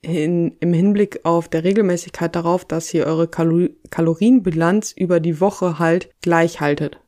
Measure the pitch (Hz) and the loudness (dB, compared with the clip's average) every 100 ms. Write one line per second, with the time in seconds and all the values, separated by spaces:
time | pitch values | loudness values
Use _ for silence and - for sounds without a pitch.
0 | - 170 156 175 170 - 175 165 196 208 | -4 -4 0 0 -2 -2 0 2 2 2
1 | 202 - 170 170 165 160 170 202 196 175 | 0 -2 0 0 0 -2 0 2 0 -2
2 | - - 165 170 170 180 - 160 160 165 | -6 -6 -4 -2 -2 -2 -2 -6 -2 -2
3 | 151 160 165 - 165 170 180 - - - | 0 0 -2 0 0 2 0 -4 -12 -2
4 | 165 160 220 254 185 160 165 202 - - | -2 2 4 4 2 0 0 0 -4 -6
5 | 180 175 165 156 196 - 180 156 165 175 | 0 0 0 0 0 0 -4 0 2 0
6 | - _ - 170 165 - 147 147 147 - | -2 _ 0 2 2 0 -4 -2 -6 -10